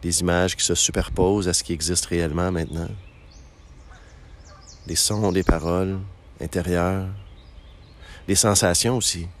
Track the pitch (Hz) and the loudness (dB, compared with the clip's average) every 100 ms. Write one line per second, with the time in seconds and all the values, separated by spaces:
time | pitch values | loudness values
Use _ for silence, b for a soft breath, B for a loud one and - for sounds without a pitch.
0 | 87 85 87 87 90 - - 85 - - | 0 0 2 4 2 0 -2 2 2 0
1 | - - 92 104 90 87 - 85 80 87 | -2 2 2 2 2 -2 -2 -4 -2 -2
2 | - 87 82 76 90 87 80 82 82 104 | 0 0 0 0 0 -2 -4 -4 -6 -8
3 | - - - - - - - - - B | -16 -20 -20 -20 -20 -20 -20 -20 -20 B
4 | B B B - - - - - - 82 | B B B -20 -20 -20 -20 -20 -6 0
5 | - 107 104 90 92 82 80 90 95 95 | 0 2 2 4 4 2 2 0 0 -4
6 | 98 - - - 80 90 90 87 87 95 | -8 -16 -20 -10 -6 -4 0 0 2 0
7 | 92 98 - - - - - - - - | -4 -10 -14 -20 -20 -20 -20 -20 -20 -20
8 | B B - 95 107 98 95 87 117 123 | B B 0 2 4 4 4 4 2 2
9 | - 90 85 - | 0 -4 -8 -12